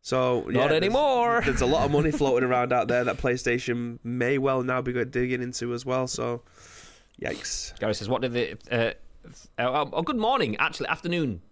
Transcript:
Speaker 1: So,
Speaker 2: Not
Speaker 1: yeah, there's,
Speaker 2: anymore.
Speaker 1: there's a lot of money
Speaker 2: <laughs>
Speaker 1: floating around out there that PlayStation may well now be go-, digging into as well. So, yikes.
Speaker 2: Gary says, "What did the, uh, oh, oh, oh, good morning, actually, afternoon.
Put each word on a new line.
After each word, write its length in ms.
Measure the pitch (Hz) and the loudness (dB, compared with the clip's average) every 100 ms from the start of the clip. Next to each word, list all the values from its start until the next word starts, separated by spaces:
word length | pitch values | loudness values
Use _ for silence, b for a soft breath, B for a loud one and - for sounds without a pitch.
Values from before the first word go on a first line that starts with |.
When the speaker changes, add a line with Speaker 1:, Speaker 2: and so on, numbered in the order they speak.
Speaker 1:
So, 440 | - 127 127 123 - | 0 0 2 2 0
Speaker 2:
Not 60 | |
Speaker 1:
yeah, 140 | 123 139 | 2 4
there's, 100 | 160 | 4
Speaker 2:
anymore. 600 | 190 247 294 254 240 233 139 | 4 2 2 2 2 2 2
Speaker 1:
there's 160 | 131 | 2
a 40 | 123 | 2
lot 180 | 156 135 | 2 4
of 60 | |
money 180 | 147 156 | 4 2
Speaker 2:
<laughs> 80 | 147 | 2
Speaker 1:
floating 280 | 139 123 127 | 2 4 4
around 240 | 123 123 | 2 4
out 140 | 123 110 | 2 2
there 160 | 123 | 2
that 140 | 123 - | 2 0
PlayStation 840 | 131 123 - 120 123 120 120 117 | 0 0 0 0 0 -4 -4 -8
may 360 | 117 123 120 139 | -6 -2 2 2
well 240 | 135 131 | 2 0
now 180 | 127 127 | 0 0
be 120 | 123 | 0
go-, 100 | 123 | -2
digging 400 | 120 127 127 127 | -2 -2 0 -2
into 300 | 123 123 120 120 | -4 -6 -6 -6
as 100 | 127 | -2
well. 220 | 127 127 | -2 -2
So, 340 | - 117 120 - B B B B B B - | -4 -4 -6 -10 B B B B B B -8
yikes. 560 | - - - - - - | -6 -6 -8 -8 -10 -6
Speaker 2:
Gary 140 | 104 | -4
says, 160 | 107 101 | -2 -2
"What 120 | 127 | -2
did 120 | 131 | -2
the, 240 | 120 95 - - | -2 -4 -6 -4
uh, 220 | 120 113 - - - - - - - | 0 0 -4 -16 -20 -20 -20 -18 -4
oh, 160 | 123 135 | -2 0
oh, 140 | 143 | -2
oh, 80 | - | -2
good 160 | 170 254 | -2 0
morning, 380 | 226 262 147 107 | 0 2 0 0
actually, 300 | 156 - - | -2 -2 -4
afternoon. 540 | - 170 175 143 90 - | -4 -2 0 -2 -4 -12